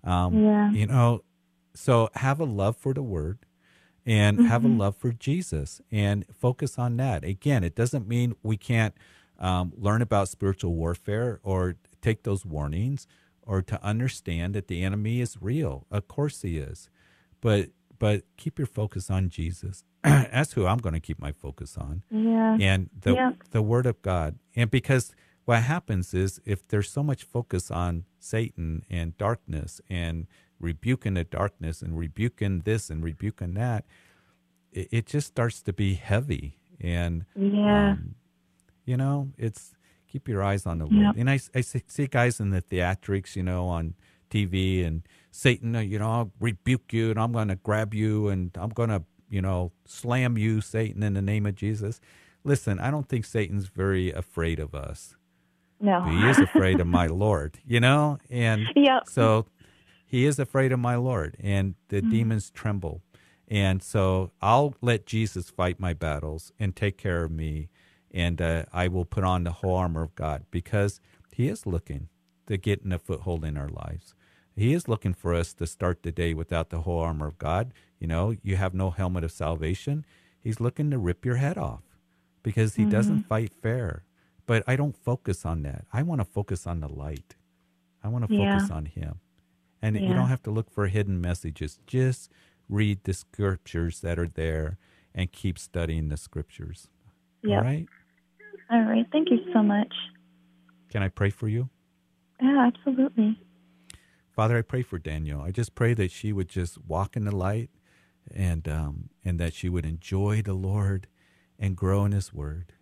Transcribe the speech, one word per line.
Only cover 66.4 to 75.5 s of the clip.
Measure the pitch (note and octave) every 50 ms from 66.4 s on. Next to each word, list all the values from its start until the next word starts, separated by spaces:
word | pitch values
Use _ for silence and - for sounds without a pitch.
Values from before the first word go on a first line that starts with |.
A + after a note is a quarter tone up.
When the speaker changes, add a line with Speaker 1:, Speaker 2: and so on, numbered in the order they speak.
| - - _ _
Speaker 1:
and | A2 G2 F2
take | - G#2+ G2+ F#2
care | - - G2+ F2 E2+ E2
of | D#2+
me, | D#2+ D#2 D#2+ D#2 D2+ D#2 D#2 E2+ _ _ _ _ _ _ _ _
and, | - F2+ E2+ F2 E2+ D#2+
uh, | E2+ E2 E2 E2 - -
I | - F2 F2+ F2+
will | F2+ F2+ F2
put | - - G#2+ F#2
on | F#2 F#2 F2+ E2+
the | E2+
whole | F2 - - F#2 F2+
armor | F#2 F#2 F2 D#2+ D#2+
of | E2 D#2+ _
God | - D#2 D#2 D2+ C2+ - _
because | - F2 - - - G#2 G2+ G2+ - - _ _ _ _ _ _
he | - - - -
is | G#2+ - -
looking | G2+ F2 E2 _ - D2+ C#2 D#2+ - _ _ _ _ _ _ _
to | - G#2+
get | F2+ - G#2+ G2+ F#2+
in | - G2
a | F2+ E2+
foothold | - - F2+ C#2 - F#2 F2 D#2+ D#2
in | D#2 D2 D2
our | C#2 D2
lives. | D2 D2 - D2+ D#2+ E2+ _ - _ _ _ _ _ _ _ _ _
He | G2+ G#2+ B2
is | D3+ F3 - -
looking | A2+ G#2 - G2
for | F2 - - E2+ E2+
us | E2+ E2+ -